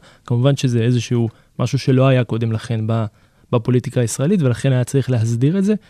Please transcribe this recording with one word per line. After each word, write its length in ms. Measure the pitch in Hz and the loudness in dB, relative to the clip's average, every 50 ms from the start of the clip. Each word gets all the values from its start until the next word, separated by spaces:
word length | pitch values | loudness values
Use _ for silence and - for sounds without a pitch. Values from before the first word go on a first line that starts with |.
| - - - _ _ | -6 -12 -20 _ _
כמובן 300 | - 120 120 123 139 143 | -4 -2 0 2 2 2
שזה 240 | 131 - 131 120 117 | 0 0 0 0 0
איזשהו 480 | 110 120 127 120 113 - 123 120 117 110 - _ _ _ _ - | 2 2 0 0 0 0 -2 0 -2 -2 -4 _ _ _ _ -6
משהו 200 | 120 123 - 131 | -4 -2 -2 -2
שלא 280 | - - 131 127 131 | 0 2 2 4 4
היה 180 | 135 135 127 120 | 4 4 2 0
קודם 280 | - 117 113 117 113 110 | 0 -2 -2 -2 -2 -4
לכן 280 | 107 - - 120 110 110 | -4 -4 -4 -4 -4 -2
ב-, 180 | 110 113 113 110 104 - _ _ _ _ _ _ - - | -2 -2 -2 -2 -4 -8 _ _ _ _ _ _ -4 -4
בפוליטיקה 480 | 123 110 - 123 123 - - - 127 | -2 0 2 0 0 0 -2 -2 -2
הישראלית, 420 | 120 113 - - 135 151 208 196 151 | -2 -2 -2 -2 -2 0 0 2 2
ולכן 300 | 127 120 - - 139 131 | 0 0 0 0 0 0
היה 120 | 127 123 | 0 0
צריך 260 | - - 139 123 - | 0 0 -2 0 0
להסדיר 480 | 127 117 107 113 120 117 123 143 170 196 | 0 0 0 0 0 0 0 0 0 0
את 60 | 190 | 0
זה, 100 | 202 214 208 _ | 0 0 -2 _